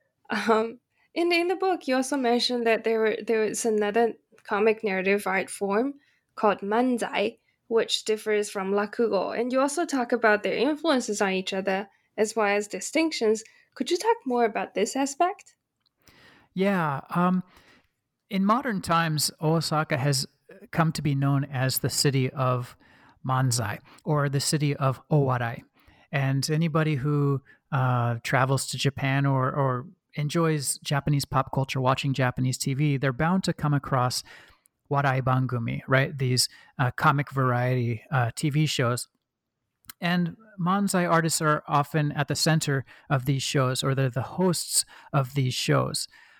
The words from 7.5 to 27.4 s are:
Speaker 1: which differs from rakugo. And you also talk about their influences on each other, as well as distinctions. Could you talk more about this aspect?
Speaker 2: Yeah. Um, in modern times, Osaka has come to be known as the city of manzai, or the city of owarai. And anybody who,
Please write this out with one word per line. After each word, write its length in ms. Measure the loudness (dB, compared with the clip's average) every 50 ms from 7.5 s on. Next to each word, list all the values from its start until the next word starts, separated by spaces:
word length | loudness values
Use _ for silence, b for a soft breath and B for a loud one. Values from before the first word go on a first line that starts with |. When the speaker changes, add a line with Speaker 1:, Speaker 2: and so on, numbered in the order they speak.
| _ _ _ -2
Speaker 1:
which 380 | 0 0 0 0 -2 -4 -2
differs 460 | -2 -4 -2 -2 -2 -2 0 -2 -2
from 220 | -4 -6 -4 -2 0
rakugo. 600 | 0 -2 -2 -2 -2 0 0 2 0 -2 -2 -2
And 160 | -4 -4 -2
you 80 | 0 0
also 280 | 0 0 0 -2 -4 -2
talk 240 | -2 -2 -2 0
about 320 | 0 2 4 4 4 4 2
their 100 | -2 -2
influences 680 | 0 0 0 0 0 2 2 2 2 2 -2 -2 0
on 120 | 0 0
each 200 | 0 -2 -4 -4
other, 360 | -4 -4 -2 -2 -2 -2 -4 b b b b b b
as 200 | -2 -2 -2 0
well 200 | 0 0 2 2
as 120 | 0 -2 -4
distinctions. 760 | -8 -10 -8 -4 0 0 0 0 0 0 0 2 0 0 -2 b b b b b b
Could 160 | -8 -4 -2
you 80 | -2 -2
talk 200 | 2 0 0 0 0 -2
more 180 | 0 2 2
about 300 | 0 0 -2 -6 -4 -2
this 200 | -2 -2 -2 0
aspect? 600 | -2 -4 -2 0 0 0 0 0 -4 -14 _ _ _ _ _ _ _ _ _ _ _ b b b b b b b b b b b
Speaker 2:
Yeah. 480 | 0 0 2 2 0 0 0 -2 -4 -6 -4
Um, 320 | 0 2 2 2 2 0 -2 b b b b b b b b b b _ _ _ _ _ _ -6
in 160 | -2 0 2
modern 380 | 2 2 2 0 -2 -4 -4 -2
times, 480 | 0 0 2 2 2 0 0 -2 -4 -4 -2
Osaka 560 | 0 0 0 0 0 0 -2 -2 -2 0 -2 0
has 300 | 0 0 0 0 -2 -6 _ _ _ -20 -20 -20 -18 -8
come 220 | -2 0 0 0
to 100 | 0 -2
be 140 | -2 0 0
known 300 | 2 2 2 2 2 0
as 340 | -2 -4 -2 -2 -2 -2 -2
the 100 | -4 -2
city 400 | -2 0 0 2 2 2 0 -2
of 480 | -2 -2 -2 0 0 -2 -4 -8 -12 _ b b b b b b b b b -2
manzai, 520 | 0 0 2 0 0 0 -2 -4 -6 -10 -12 B B B B
or 260 | -2 0 0 0 0
the 100 | 0 -2
city 360 | -2 0 0 0 0 0 0
of 260 | 0 0 0 -2 -2 -2 2
owarai. 540 | 2 4 4 4 0 0 -2 -4 -6 -8 -14 _ _ b b b b b b b
And 380 | b -2 0 2 0 0 0 0
anybody 460 | 0 2 0 2 2 2 2 2 0
who, 440 | 0 0 0 2 2 2 2 0 -2